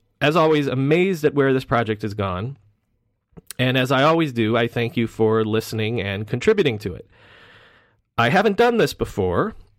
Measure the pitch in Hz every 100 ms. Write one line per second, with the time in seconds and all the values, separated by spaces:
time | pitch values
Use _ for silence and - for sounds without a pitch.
0 | _ _ 143 165 160 151 139 127 135 165
1 | 185 175 143 139 135 131 131 120 110 107
2 | 107 104 98 90 117 139 _ _ _ _
3 | _ _ _ - - - 127 131 127 131
4 | 147 165 160 117 110 117 120 123 117 -
5 | 113 - 110 110 110 107 - 110 107 120
6 | 98 98 107 123 - 214 151 107 98 -
7 | - _ - - - - - _ _ _
8 | _ - 117 170 214 196 240 233 156 -
9 | 117 - 92 90 196 - -